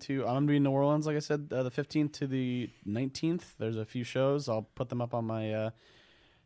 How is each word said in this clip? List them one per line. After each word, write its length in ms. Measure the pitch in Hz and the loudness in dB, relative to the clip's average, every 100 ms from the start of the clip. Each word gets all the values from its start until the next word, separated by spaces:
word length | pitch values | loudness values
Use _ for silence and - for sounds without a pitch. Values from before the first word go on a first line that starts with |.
| - | -2
to? 140 | 135 | 0
I'm 120 | 113 131 | 2 2
gonna 120 | 147 | 4
be 80 | 147 | 6
in 80 | |
New 80 | 139 | 4
Orleans, 340 | 135 143 151 151 | 4 4 2 2
like 120 | 147 | -2
I 20 | |
said, 300 | - 147 147 | 0 -2 -2
uh, 100 | 131 | -2
the 80 | 127 | -2
fifteenth 420 | 147 139 156 147 | -2 -2 0 0
to 120 | - 139 | 0 -2
the 440 | 131 127 123 117 - 101 | 0 0 -2 -4 -6 -4
nineteenth. 680 | 113 131 - 165 170 - - | -2 -2 -2 -2 -2 -4 -6
There's 160 | 110 110 | -4 -2
a 80 | 107 | -4
few 200 | 127 117 | -6 -2
shows. 420 | 131 135 147 131 | 2 2 2 0
I'll 140 | 110 107 - | -2 -4 -6
put 120 | 120 | -4
them 140 | 123 | -4
up 120 | 120 | -2
on 120 | 120 110 | -2 -2
my, 260 | 113 110 | -2 -2
uh, 160 | 107 110 - - - - _ _ _ | -2 -2 -6 -18 -20 -20 _ _ _